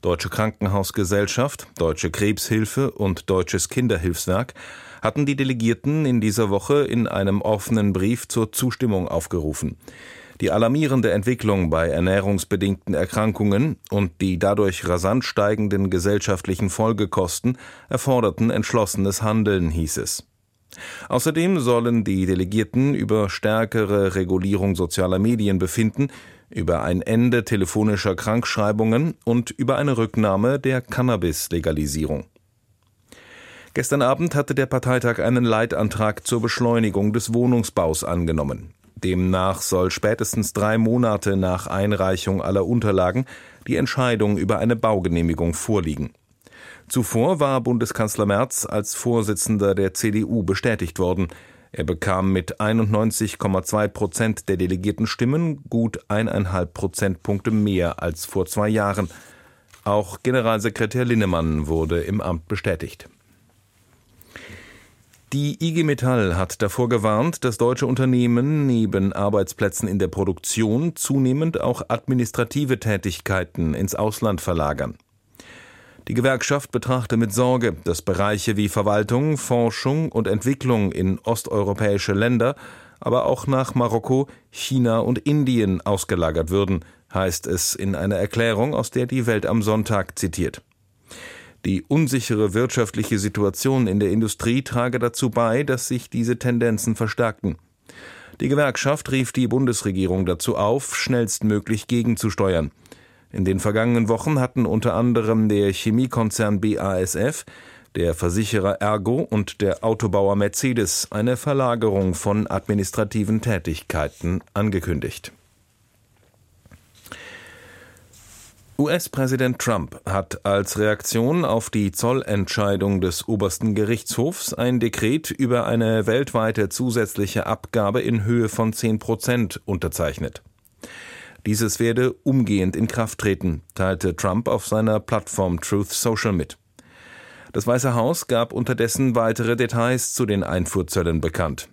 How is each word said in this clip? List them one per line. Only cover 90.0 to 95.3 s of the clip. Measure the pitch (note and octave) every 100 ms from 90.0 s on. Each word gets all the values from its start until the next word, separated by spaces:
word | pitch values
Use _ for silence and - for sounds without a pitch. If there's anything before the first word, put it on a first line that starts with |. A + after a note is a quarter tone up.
| F2+ -
zitiert. | F#2+ D#2+ E2+ - _ _ _ _ _ - - - - -
Die | - F#2+ -
unsichere | C#3+ D3+ C3 A2+ G#2+ G#2+
wirtschaftliche | G2 B2 - A2 - A2 G#2+
Situation | G#2 G2+ G#2 G2 C3+ C3 A2+
in | G2
der | G2+
Industrie | G#2 A2 - A#2 B2
trage | C3+ A#2+ B2 B2
dazu | A#2+ - C3